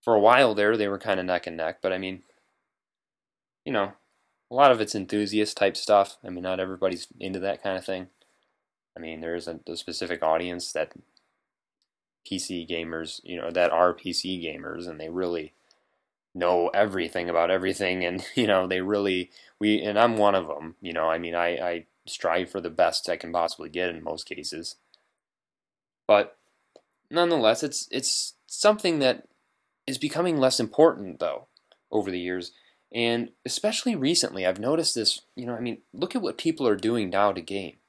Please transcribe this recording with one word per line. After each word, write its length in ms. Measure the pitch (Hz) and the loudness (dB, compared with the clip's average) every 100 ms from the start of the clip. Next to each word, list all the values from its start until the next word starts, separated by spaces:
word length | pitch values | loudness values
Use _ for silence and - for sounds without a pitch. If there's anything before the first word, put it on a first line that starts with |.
For 140 | - 110 | 4 6
a 60 | |
while 340 | 104 123 131 104 | 8 8 6 4
there, 220 | 104 113 | 2 2
they 100 | 101 | 0
were 100 | 98 | -2
kinda 240 | 113 95 | -2 -2
neck 260 | 90 87 - | 0 -2 -2
and 100 | 82 | -6
neck, 220 | 80 - | -6 -4
but 100 | 98 | -4
I 60 | 92 | -2
mean, 260 | 95 92 _ _ _ _ _ _ _ _ _ _ _ _ _ _ - | -6 -10 _ _ _ _ _ _ _ _ _ _ _ _ _ _ -4
you 80 | |
know, 180 | 123 98 - _ _ _ _ _ | -2 -2 -6 _ _ _ _ _
a 60 | 123 | 6
lot 160 | 139 | 6
of 80 | 120 | 6
it's 160 | 104 107 | 2 -2
enthusiast 640 | 92 104 104 107 104 - | -2 -2 0 0 0 2
type 180 | 101 92 | 0 0
stuff. 400 | - 104 98 - | 4 4 4 -2
I 60 | 95 | -12
mean, 140 | 90 | -8
not 180 | 90 92 | -4 -4
everybody's 460 | 95 92 95 87 - - | -4 -2 -2 -4 -10 -12
into 200 | 95 95 | -8 -6
that 220 | 95 - | -4 -4
kinda 200 | 101 95 | -4 -6
thing. 260 | 90 95 92 _ _ _ _ _ _ _ _ - | -6 -8 -8 _ _ _ _ _ _ _ _ -16
I 60 | |
mean, 180 | 82 80 | -14 -10
there 160 | 82 85 | -6 -6
is 140 | 85 | -8
a, 100 | 78 - | -12 -12
a 80 | 82 | -12
specific 480 | - 82 90 85 | -10 -8 -6 -2
audience 480 | 80 82 87 87 - | 0 0 -2 -6 -8
that 220 | 82 78 - _ _ _ _ _ _ _ _ _ _ _ _ - | -6 -6 -8 _ _ _ _ _ _ _ _ _ _ _ _ -10
P 140 | 95 | -8
C 260 | - 90 82 | -6 -8 -6
gamers, 540 | 85 82 82 80 - - | -6 -6 -8 -8 -12 -12
you 100 | 87 | -8
know, 160 | - | -4
that 200 | 85 87 | 0 2
are 220 | 80 90 | 4 4
P 200 | 85 92 | 2 -4
C 280 | 85 95 92 | -6 -4 -6
gamers, 460 | 82 78 80 80 87 | -6 -10 -12 -10 -12
and 100 | 78 | -10
they 120 | 80 | -8
really 420 | 85 90 85 78 _ _ _ _ _ _ _ _ | -4 -2 -2 -6 _ _ _ _ _ _ _ _
know 360 | 90 87 90 87 | -2 2 4 4
everything 600 | 95 104 95 82 92 87 | 2 2 2 -4 -4 0
about 220 | 85 85 | 2 2
everything, 540 | 92 92 95 95 92 87 | 2 0 -2 -2 0 -2
and, 200 | 92 - | -4 -6
<laughs> 60 | - | -2
you 120 | 110 | 4
know, 180 | 98 92 | 4 2
they 140 | 92 | -2
really, 500 | 92 104 101 92 90 - _ _ | 0 0 2 0 -4 -12 _ _
we, 220 | 107 107 | 0 2
and 180 | 104 104 | 0 4
I'm 160 | 120 113 | 4 6
one 200 | 104 98 | 4 4
of 140 | 80 | 0
'em, 260 | 73 78 82 | -8 -10 -12
you 120 | 92 | -8
know, 160 | 82 80 | 0 2
I 80 | 82 | 2
mean, 180 | 85 85 | 0 0
I, 120 | 85 87 | 0 0
I 280 | 90 85 80 _ - | -4 -4 -8 _ -14
strive 400 | - 87 85 90 | -4 0 0 0
for 120 | 98 | -6
the 80 | 85 | -6
best 400 | 82 85 - - | 2 2 2 -4
I 80 | 85 | -6
can 140 | 85 | -4
possibly 380 | 85 82 - 78 | -2 -2 -4 -8
get 200 | 80 90 | -4 -4
in 140 | 82 | -4
most 220 | 78 78 - | -8 -8 -10
cases. 500 | 80 73 80 82 - _ _ _ _ _ _ _ _ _ _ _ _ - | -12 -10 -10 -12 -14 _ _ _ _ _ _ _ _ _ _ _ _ 4
But 300 | 104 101 _ _ _ _ _ _ _ _ | 4 4 _ _ _ _ _ _ _ _
nonetheless, 520 | 160 175 160 110 117 | 0 2 6 4 4
it's, 240 | 147 - - | 0 -6 -6
it's 420 | 127 123 - - - _ | -6 -2 -4 -4 -10 _
something 520 | - 208 214 190 160 | 2 2 4 2 2
that 280 | 131 - - _ _ _ _ _ - | 2 2 -6 _ _ _ _ _ -8
is 120 | 127 | -4
becoming 400 | 147 156 180 156 | -4 0 0 4
less 220 | 131 - | 2 2
important, 600 | 113 - 160 - 98 - | -2 6 6 6 -10 -6
though, 280 | 85 67 - _ _ _ _ | -4 -6 -10 _ _ _ _
over 200 | 107 98 | -2 -2
the 80 | 90 | -4
years. 320 | 90 90 85 _ _ _ _ | -4 -6 -8 _ _ _ _
And 380 | 117 117 117 113 _ - | -2 0 0 -4 _ -8
especially 500 | - 208 226 254 208 | -2 -2 -2 -2 0
recently, 500 | 131 170 127 95 92 | 0 0 0 0 -2
I've 140 | 95 | 0
noticed 360 | 117 160 160 - | 0 0 0 -2
this, 260 | 107 - _ - | -2 -4 _ -12
you 100 | 120 | -10
know, 100 | 117 | -6
I 40 | |
mean, 200 | 120 110 _ | -6 -8 _
look 220 | - - 262 | -8 -6 -4
at 60 | |
what 160 | 196 - | -4 -2
people 300 | 160 160 131 | -2 2 2
are 80 | 101 | 2
doing 340 | 110 117 98 | 2 0 0
now 220 | 95 104 | 2 2
to 100 | 95 | 0
game. 360 | 80 98 90 - | -6 -8 -8 -14